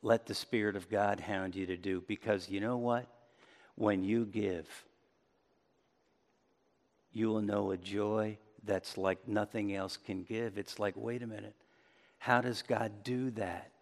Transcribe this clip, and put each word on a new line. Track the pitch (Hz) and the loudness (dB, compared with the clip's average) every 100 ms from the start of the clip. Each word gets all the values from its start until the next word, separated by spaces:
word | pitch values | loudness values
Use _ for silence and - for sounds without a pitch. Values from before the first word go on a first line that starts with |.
Let | 107 113 | 6 4
the | - | 4
Spirit | 107 - 117 104 101 | -8 -2 2 2 0
of | - | 0
God | 107 101 98 | 2 2 2
hound | 92 98 95 | -2 -2 -2
you | 92 92 | -4 -4
to | 90 | -2
do, | 95 92 90 | -2 -2 -2
because | 104 - 101 92 | -6 0 0 0
you | 98 | -2
know | 107 123 | -2 0
what? | 120 120 120 - _ _ - - - | 0 0 -2 -18 _ _ -20 -20 -20
When | - 107 98 | -2 2 2
you | 95 113 | 4 2
give, | 113 104 101 90 80 - - _ _ _ _ _ _ _ _ _ _ _ _ _ _ _ _ _ _ _ _ _ _ | 2 0 0 -2 -6 -16 -20 _ _ _ _ _ _ _ _ _ _ _ _ _ _ _ _ _ _ _ _ _ _
you | - 110 | -2 0
will | 110 | 2
know | 104 101 98 | 2 2 2
a | 95 | -2
joy | 90 98 104 107 107 104 - - | -4 -2 0 0 0 -4 -16 -16
that's | 104 98 - - | -2 -2 -2 0
like | 95 95 - | 0 0 0
nothing | 104 104 117 101 | 0 0 -2 -2
else | 98 95 - | -2 -4 -6
can | - 95 | -6 -6
give. | 90 113 117 101 | -4 -4 -4 -6
It's | 101 - | -10 -2
like, | 104 95 | -2 -2
"Wait | 110 120 | -4 -4
a | 120 | -6
minute, | 104 104 - _ _ _ _ - _ | -10 -12 -16 _ _ _ _ -20 _
how | - 123 | 4 6
does | 123 113 | 6 -2
God | - 113 113 104 | 0 2 2 -4
do | 104 123 131 | -4 0 0
that? | 113 95 87 - _ | 0 -2 -4 -10 _